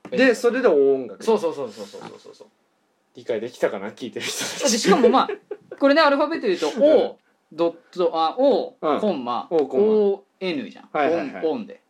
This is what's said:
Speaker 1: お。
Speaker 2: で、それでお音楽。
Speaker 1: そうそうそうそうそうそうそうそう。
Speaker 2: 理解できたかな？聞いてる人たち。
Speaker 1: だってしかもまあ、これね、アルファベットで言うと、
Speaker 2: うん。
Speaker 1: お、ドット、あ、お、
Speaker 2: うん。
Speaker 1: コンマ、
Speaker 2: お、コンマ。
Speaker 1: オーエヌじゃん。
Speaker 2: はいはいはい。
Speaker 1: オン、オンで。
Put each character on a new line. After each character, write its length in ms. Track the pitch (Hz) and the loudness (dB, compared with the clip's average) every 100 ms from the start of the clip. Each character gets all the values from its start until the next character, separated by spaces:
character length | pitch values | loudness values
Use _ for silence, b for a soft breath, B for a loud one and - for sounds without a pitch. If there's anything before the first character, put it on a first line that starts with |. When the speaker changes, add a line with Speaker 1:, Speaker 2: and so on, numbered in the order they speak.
| - | -6
Speaker 1:
お。 60 | 127 | 2
Speaker 2:
で、 180 | 262 | 4
そ 160 | 226 240 | 4 2
れ 120 | 240 | 2
で 60 | 240 | 4
お 260 | 151 139 | 4 4
音 140 | 135 123 | 2 -2
楽。 140 | - | -6
Speaker 1:
そ 120 | - | -2
う 40 | 214 | 0
そ 120 | 165 | 0
う 40 | |
そ 100 | 143 | -6
う 60 | 123 | -10
そ 120 | 104 | -10
う 40 | 101 | -16
そ 120 | 95 | -16
う 20 | |
そ 60 | - | -18
う 120 | - | -18
そ 120 | - | -20
う 40 | |
そ 100 | 104 | -20
う。 40 | - _ _ _ _ _ _ - | -20 _ _ _ _ _ _ -12
Speaker 2:
理 80 | |
解 160 | 120 113 | -6 -4
で 100 | 117 | -6
き 80 | - | -4
た 120 | 151 | -4
か 100 | 104 | -2
な？ 80 | 101 | -10
聞 180 | - 120 | -10 -12
い 20 | |
て 80 | 117 | -10
る 60 | 117 | -8
人 120 | - | -8
た 60 | - | -8
ち。 160 | - | -4
Speaker 1:
だ 60 | 277 | -2
っ 20 | |
て 80 | 220 | 0
し 100 | - | 2
か 80 | 370 | 4
も 120 | 233 | 4
ま 140 | 254 | 4
あ、 540 | - - - - - - | 0 -6 -12 -18 -16 0
こ 120 | 277 | 2
れ 60 | |
ね、 60 | 285 | 4
ア 80 | 302 | 4
ル 80 | 277 | 2
フ 60 | |
ァ 60 | 294 | 0
ベ 80 | 320 | -2
ッ 20 | |
ト 60 | 254 | -2
で 100 | 175 | -2
言 140 | 151 | -2
う 20 | |
と、 80 | 233 | 2
Speaker 2:
う 0 | |
ん。 180 | 196 208 | 4 4
Speaker 1:
お、 200 | - - _ _ _ | 2 -6 _ _ _
ド 160 | 156 170 | -2 -2
ッ 40 | 165 _ | -4 _
ト、 180 | 175 170 | -2 -2
あ、 220 | 160 165 - | 0 -2 2
お、 380 | 277 190 127 - | 2 2 -2 -6
Speaker 2:
う 160 | 160 139 | -2 0
ん。 40 | |
Speaker 1:
コ 100 | 214 | 0
ン 140 | 156 | -4
マ、 240 | 120 120 - | -4 -6 -2
Speaker 2:
お、 160 | 170 135 | 0 0
コ 120 | 202 | 2
ン 20 | |
マ。 60 | 208 | 2
Speaker 1:
オ 300 | 214 202 196 | 4 2 -2
ー 20 | _ - | _ -10
エ 140 | 185 | -6
ヌ 160 | 156 104 | -6 -8
じ 80 | - | -14
ゃ 40 | |
ん。 60 | - | -8
Speaker 2:
は 120 | 156 | -2
い 80 | 143 | 0
は 120 | 165 | 0
い 80 | 143 | -4
は 100 | 101 | -4
い。 40 | 160 | -4
Speaker 1:
オ 20 | |
ン、 40 | |
オ 40 | 135 | -4
ン 100 | 101 | -8
で。 140 | - _ | -16 _